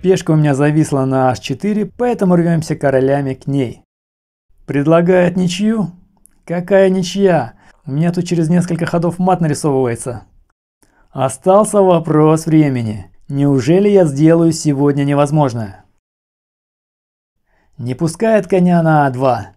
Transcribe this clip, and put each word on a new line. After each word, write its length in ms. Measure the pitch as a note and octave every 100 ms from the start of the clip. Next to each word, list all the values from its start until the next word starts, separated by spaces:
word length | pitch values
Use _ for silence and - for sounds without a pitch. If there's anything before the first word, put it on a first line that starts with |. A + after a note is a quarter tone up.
Пешка 300 | F3+ F#3 -
у 40 | D#3
меня 180 | D3+
зависла 500 | C3+ D3 D3+ D#3 C#3+
на 260 | C3 C3 C3
аш 100 | A#2
четыре, 460 | - C#3 G3+ G#3+ G#3
поэтому 520 | - B3 A#3 G3 F3
рвёмся 380 | E3+ E3 D#3 D3+
королями 560 | C#3+ C3 C3+ C#3 C3+
к 140 | C3 -
ней. 360 | C#3 A#2+ - _ _ _ _ _ _ _ _ -
Предлагает 720 | C#3 C#3+ E3 E3+ F#3 F3+ F3+
ничью? 560 | F3+ F3+ G#3+ A3+ F3+ - _ _ _ _ -
Какая 440 | F3 F3 G3 F#3+
ничья? 680 | F#3 F3+ G3 G3 E3 A#2 - _ _ -
У 60 |
меня 220 | C#3 E3+
тут 120 | F3 F3
через 220 | E3+ E3
несколько 360 | F3 F3 E3 E3+
ходов 340 | F3 E3+ F3
мат 220 | F3+ F3+
нарисовывается. 840 | E3 C#3+ D#3 C3+ B2 A#2 C3 A2+ - _ _ _ _ _ _ _ _
Остался 720 | C3+ C3+ - F3+ G3 G#3 G#3
вопрос 640 | F#3+ E3+ E3 D#3 D#3 D#3+ D#3
времени. 680 | D#3 D3+ B2+ A2+ G#2 F#2+ - -
Неужели 600 | C#3 C#3+ C#3 A#2+ F3+ G#3
я 160 | G3 E3
сделаю 480 | C3+ D#3 E3 E3
сегодня 500 | D#3+ D#3 C#3 C#3+ C#3+
невозможное? 800 | C#3+ C#3+ D3 D3+ C#3 A#2 G#2 - _ _ _ _ _ _ _ _ _ _ _ _ _ _ _ _ _ _ _ -
Не 160 | B2
пускает 540 | B2+ E3 - A3+ G#3+ F#3+
коня 340 | F#3+ F3+ F3
на 240 | D#3+ D#3 C#3+
А 40 |
два. 440 | B2 C3+ A#2 G2+